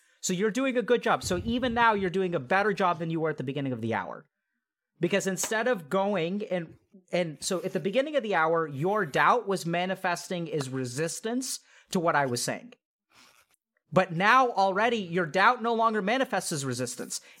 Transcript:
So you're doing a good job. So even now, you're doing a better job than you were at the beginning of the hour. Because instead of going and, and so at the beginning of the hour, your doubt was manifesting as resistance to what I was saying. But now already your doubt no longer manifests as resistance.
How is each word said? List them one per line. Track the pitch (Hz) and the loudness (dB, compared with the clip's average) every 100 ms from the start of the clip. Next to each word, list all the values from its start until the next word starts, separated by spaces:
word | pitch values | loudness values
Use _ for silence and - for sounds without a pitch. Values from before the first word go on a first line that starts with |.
| _ _ | _ _
So | - | -4
you're | 180 220 | -2 0
doing | 226 269 247 | 0 -2 -2
a | |
good | 196 196 | 0 0
job. | 220 147 | 2 0
So | - 180 | 0 -4
even | 233 233 254 | -2 -2 -2
now, | 233 233 | 2 2
you're | 202 190 | 2 0
doing | 185 185 | -2 -2
a | 170 | -2
better | 127 190 208 | 0 2 2
job | 190 185 165 | 2 0 0
than | 165 | -2
you | 165 | -2
were | 156 | -2
at | 147 | -4
the | |
beginning | 139 143 135 | -6 -4 -4
of | 120 | -4
the | 113 | -2
hour. | 104 80 53 - _ _ _ _ _ _ - | -2 -4 -12 -16 _ _ _ _ _ _ -4
Because | 170 190 190 | 0 0 0
instead | 185 - 220 240 | -4 -2 0 0
of | 214 143 | 0 0
going | 190 196 196 165 202 - | 0 2 0 -2 -4 -4
and, | 180 165 - _ 190 - | -4 -6 -16 _ -20 -4
and | 175 170 143 | -2 -2 -4
so | - 180 | -4 -4
at | 180 | -2
the | 180 | -2
beginning | 202 226 294 294 | 0 0 0 -2
of | |
the | 214 | 0
hour, | 180 160 165 160 | 2 4 2 0
your | 135 175 214 160 | -2 0 0 0
doubt | 156 151 233 196 | 4 6 4 2
was | 185 | -2
manifesting | 170 175 185 185 185 170 - 180 165 | -2 -2 -2 -2 -2 -4 -4 -6 -4
as | 156 131 | -4 -2
resistance | 131 127 123 160 - 220 247 254 - _ - - | -4 -4 -4 -4 -4 -4 -4 -4 -8 _ -20 -4
to | 190 | 0
what | 170 151 | 2 2
I | 139 | 2
was | 123 | 0
saying. | - 110 - - _ _ _ _ - _ _ _ _ _ - | -4 -6 -10 -20 _ _ _ _ -20 _ _ _ _ _ 0
But | 185 185 | 0 2
now | 165 208 254 247 | 2 6 6 6
already | 196 196 190 233 233 | 4 2 4 2 0
your | 180 170 160 | -2 -2 0
doubt | 185 214 240 | 4 4 4
no | 226 | 0
longer | 226 226 214 | 2 2 2
manifests | 196 262 254 196 - | 0 0 0 -2 -2
as | 156 | -4
resistance. | 135 120 123 - - - - - | -4 -4 -6 -8 -10 -10 -12 -8